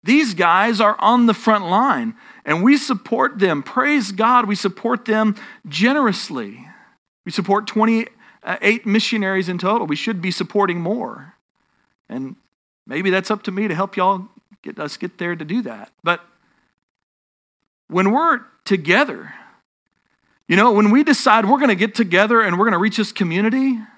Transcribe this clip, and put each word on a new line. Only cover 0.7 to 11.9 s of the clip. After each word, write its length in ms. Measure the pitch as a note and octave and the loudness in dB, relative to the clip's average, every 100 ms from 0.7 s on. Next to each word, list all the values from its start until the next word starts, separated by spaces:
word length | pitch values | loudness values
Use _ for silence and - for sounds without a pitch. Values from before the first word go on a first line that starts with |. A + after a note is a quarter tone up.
| G#3+ | 2
are 160 | G#3+ - | 0 2
on 260 | G3+ B3 A#3 | 2 4 2
the 80 | |
front 320 | G#3+ - G#3+ F3+ | 2 2 0 2
line, 500 | F#3+ C4+ D#3 A2+ - - - - | 0 2 0 -4 -8 -20 -16 -4
and 180 | D#3 | 0
we 140 | A3 C#4+ | 4 2
support 600 | - A3 - A#3+ C4+ B3+ | 0 -6 -4 -2 -2 0
them. 220 | F#3 D3 | 0 0
Praise 520 | - - C4+ D4 G3+ | -4 -2 0 0 -2
God, 340 | G3 A3+ B3 G#3+ | -2 2 2 2
we 80 | G3+ | -2
support 480 | G3+ - A#3 A#3+ | -4 -4 -4 -4
them 320 | A#3 A3 A3 G#3 - - - | -2 0 0 -2 -10 -20 -12
generously. 960 | D3 A3+ D4 B3 F3+ - C#3 G2+ A#2 B2+ - _ _ _ _ - | -2 0 2 0 -2 -6 -8 -10 -14 -20 -20 _ _ _ _ -8
We 60 | |
support 360 | - F#3 G3 G#3 | -6 0 -2 0
twenty-eight 1160 | G#3+ A3 A3+ - _ - _ - F3+ G3 A#3 A3 | 0 2 0 -4 _ -20 _ -10 -2 0 0 0
missionaries 640 | G#3+ - A3 G3 F#3+ F3+ | 0 0 -2 -2 -2 -2
in 80 | F3+ | -4
total. 280 | F#3 A3+ E3 | -2 -2 -2
We 120 | F#3 | -4
should 240 | - G3 | -4 -4
be 100 | F3+ | -4
supporting 480 | F3 F3 G#3 G3 F3 | -4 -4 -2 0 -2
more. 560 | E3+ A#3+ D#3 C3+ C#3+ _ _ _ _ _ _ | -4 -6 -6 -12 -20 _ _ _ _ _ _